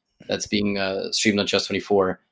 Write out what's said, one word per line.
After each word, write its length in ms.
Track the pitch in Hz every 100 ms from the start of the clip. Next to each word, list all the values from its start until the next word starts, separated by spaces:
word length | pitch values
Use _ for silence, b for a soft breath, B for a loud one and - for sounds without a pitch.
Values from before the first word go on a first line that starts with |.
| _ - -
That's 180 | 98 -
being, 300 | 104 101 98
uh, 340 | 95 95 92
streamed 280 | - 110 101
on 60 | 98
Chess 220 | 98 -
twenty-four. 540 | 98 - 101 92 92 _